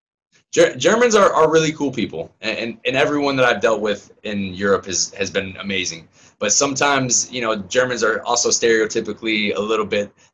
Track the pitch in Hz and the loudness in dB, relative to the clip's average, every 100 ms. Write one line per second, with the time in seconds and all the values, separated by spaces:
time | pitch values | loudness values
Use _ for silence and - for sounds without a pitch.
0 | _ _ _ _ _ - 170 131 151 220 | _ _ _ _ _ 2 2 4 2 4
1 | 240 214 190 - 156 160 156 156 143 131 | 4 6 4 4 4 4 2 0 -4 -2
2 | 95 80 82 _ 107 92 117 - 123 131 | -4 -6 -12 _ -6 -6 -6 -6 -2 0
3 | 147 147 143 135 123 110 113 107 107 98 | 0 0 0 2 2 4 2 2 -2 -4
4 | - _ 107 101 95 90 101 95 101 90 | -8 _ -8 -6 -6 -2 0 0 0 -4
5 | - - 98 98 95 - 98 95 87 82 | -4 -6 -6 -4 -6 -8 -6 -6 -6 -10
6 | - _ _ - - - 143 135 143 139 | -18 _ _ -6 -2 0 0 0 0 2
7 | 127 113 - 127 113 107 95 127 127 120 | 0 -2 -4 -4 -4 -4 -2 -2 0 0
8 | 123 127 110 120 117 - 117 113 107 117 | -2 -2 -2 0 0 2 2 2 0 -4
9 | 104 104 113 107 104 101 107 110 98 104 | -6 -6 -4 -2 -2 -2 -2 -2 -2 -4
10 | 101 _ _ | -6 _ _